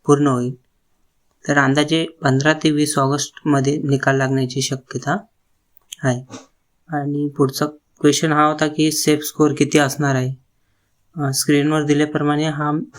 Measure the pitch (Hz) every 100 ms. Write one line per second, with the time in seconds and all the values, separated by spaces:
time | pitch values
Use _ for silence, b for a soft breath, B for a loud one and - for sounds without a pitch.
0 | - 143 143 123 123 131 _ _ _ _
1 | _ _ _ _ - 143 135 143 147 160
2 | 165 - 139 131 151 156 156 147 147 -
3 | 135 143 - - 151 139 131 147 139 135
4 | 135 139 131 135 127 135 131 131 - 127
5 | 143 190 - _ _ _ _ _ _ -
6 | 135 123 131 B B _ _ _ - 147
7 | 143 143 147 143 135 - 147 151 _ -
8 | 147 143 160 151 151 151 151 151 156 151
9 | 156 151 - - 151 147 143 151 139 139
10 | 143 131 127 131 _ _ _ _ _ _
11 | _ 160 139 135 - 147 147 156 147 147
12 | 151 151 147 147 156 147 147 151 -